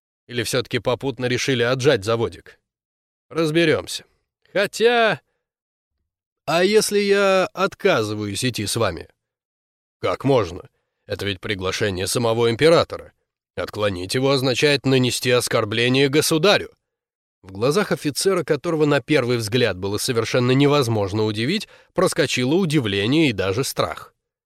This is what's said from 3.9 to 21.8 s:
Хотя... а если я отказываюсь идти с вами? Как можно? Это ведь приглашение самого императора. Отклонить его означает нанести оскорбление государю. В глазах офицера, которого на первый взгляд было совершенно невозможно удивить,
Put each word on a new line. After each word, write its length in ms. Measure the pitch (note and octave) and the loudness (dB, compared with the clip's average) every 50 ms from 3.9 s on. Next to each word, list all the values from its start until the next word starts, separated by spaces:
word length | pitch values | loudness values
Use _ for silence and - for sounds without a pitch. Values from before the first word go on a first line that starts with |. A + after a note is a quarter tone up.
| - - - _ _ _ _ _ _ _ _ _ - | -10 -12 -12 _ _ _ _ _ _ _ _ _ -4
Хотя... 680 | F3 G3+ F#3+ - - G#3+ A#3 B3 A#3 A3+ G#3+ F3 - _ _ _ _ _ _ _ _ _ _ _ _ _ _ _ _ _ _ _ _ _ _ _ _ _ | -2 -2 -2 -2 0 2 2 4 4 2 2 0 -2 _ _ _ _ _ _ _ _ _ _ _ _ _ _ _ _ _ _ _ _ _ _ _ _ _
а 200 | - D#3 E3+ F3+ | -2 0 2 4
если 360 | G3 G#3+ G#3+ - - G#3 G3+ | 4 4 4 2 2 2 0
я 480 | G3+ G3+ G3 G3+ G3+ G3 F#3+ F#3+ F3+ - - | 2 2 2 4 4 4 4 2 2 0 -2
отказываюсь 920 | F3+ F#3+ F#3+ - - - G3 E3+ B2+ A2 G#2 G#2+ G#2 G#2 G#2 G2 G2 B2+ | -2 -2 -2 -2 0 0 2 2 2 0 -2 -4 -6 -6 -6 -4 -4 -4
идти 220 | B2+ A#2 - G#2 | -4 -2 -4 -4
с 100 | F#2+ - | -4 -2
вами? 320 | B2 A2+ G2 E2+ - - - _ _ _ _ _ _ _ _ _ _ _ _ _ _ _ _ _ _ | 0 0 -2 -2 -4 -10 -16 _ _ _ _ _ _ _ _ _ _ _ _ _ _ _ _ _ _
Как 240 | - G2+ F2+ - - | -4 -4 -2 -2 0
можно? 440 | C3+ C#3 B2 G2+ E2+ E2+ F2+ - - _ _ _ _ _ _ _ | 2 2 2 2 -2 -6 -14 -16 -20 _ _ _ _ _ _ _
Это 200 | - G#2 F2+ G2 | -10 -8 -6 -6
ведь 140 | G2+ G2 F#2 | -6 -6 -6
приглашение 640 | - A2 G#2+ F2+ F#2 F#2 F2+ - A2+ G#2 F#2+ F2+ G2 | -6 -8 -6 -4 -4 -4 -4 -2 -2 -2 -2 -2 -4
самого 440 | G2 - B2+ A#2 A2+ A2+ A#2 A#2 A#2 | -4 -2 0 0 0 0 2 2 0
императора. 600 | A2+ G#2 C#3+ D#3+ E3+ D3+ G#2 - G2 E2 - - _ _ _ _ _ _ _ _ - | 2 2 4 4 4 4 2 0 -4 -14 -14 -16 _ _ _ _ _ _ _ _ -10
Отклонить 580 | - F2+ - - G#2 G#2 G#2 G2 F2 F2+ F#2+ - | -8 -8 -8 -4 -2 -2 -2 -2 -2 -6 -4 -4
его 160 | B2+ C3 C#3 | -2 0 0
означает 560 | C#3 C3+ B2 D3 A#2+ - D3+ D3 C#3+ C3+ - | 0 0 0 0 0 2 2 2 2 2 0
нанести 440 | C3+ C3+ C3 B2+ B2 - - - B2+ | 2 2 2 2 2 0 -2 0 2
оскорбление 800 | B2 B2 - - - A#2+ A2 G#2 A2 A2+ A#2 B2 B2+ C3+ C#3 C#3+ | 2 2 2 0 0 -2 -2 0 -2 0 0 2 2 2 2 2
государю. 600 | C3+ D#3 - - E3 D#3 D#3 G#3 G3 A#2 - - _ _ _ _ _ _ _ _ _ _ _ _ _ _ _ | 2 2 0 2 0 2 4 4 4 2 0 -4 _ _ _ _ _ _ _ _ _ _ _ _ _ _ _
В 100 | F#2 F#2+ | -16 -8
глазах 400 | G2 A2 C3+ D3 G#3 G#3 - F3 | -2 -2 0 0 0 0 -2 -2
офицера, 520 | D3+ - D3+ B2+ - - G3 F#3+ F3+ D#3 | -4 -4 -6 -4 -2 -2 -2 -2 -2 0
которого 420 | - D#3+ C#3 - F3 E3 D3+ D#3 | -2 -2 -2 -2 -2 -2 0 2
на 140 | D3 D3 C#3+ | 2 2 0
первый 380 | - - D3+ C#3+ B2 A#2+ B2 A#2 | 0 0 0 0 0 0 -2 -2
взгляд 380 | A2+ G#2 A2 B2+ A#2+ G#2+ F#2 | -2 -2 0 0 2 0 0
было 220 | F2+ F#2 G2 G#2 G#2+ | -2 -4 -4 -4 -4
совершенно 540 | - - B2+ A2+ A2 - - C3 B2 B2 C3 | -2 -2 -2 -2 -2 0 0 0 2 4 4
невозможно 720 | C3+ C#3+ C#3+ D3 D3 C3+ A2+ A2+ G#2+ G2+ F#2+ F#2+ G#2+ G#2+ | 4 4 4 4 2 2 0 0 -2 -2 -2 0 0 0
удивить, 440 | G#2+ G#2+ G#2+ A2+ C3+ F#3+ G#3+ - - - - | 0 -2 -2 -2 -2 -2 -4 -6 -8 -18 -20